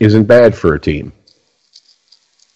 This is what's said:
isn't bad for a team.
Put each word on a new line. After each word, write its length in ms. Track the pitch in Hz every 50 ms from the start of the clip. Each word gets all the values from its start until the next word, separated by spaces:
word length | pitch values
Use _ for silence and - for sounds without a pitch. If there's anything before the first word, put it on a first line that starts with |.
isn't 240 | 117 107 104 113 107
bad 300 | 101 120 120 120 110 95
for 200 | - - 87 76
a 60 | 73
team. 320 | - 87 76 73 - 69 - _ _ _ _ _ _ _ _ _ _ _ _ _ _ _ _ _ _ _ _ _ _ _ _ _ _ _ _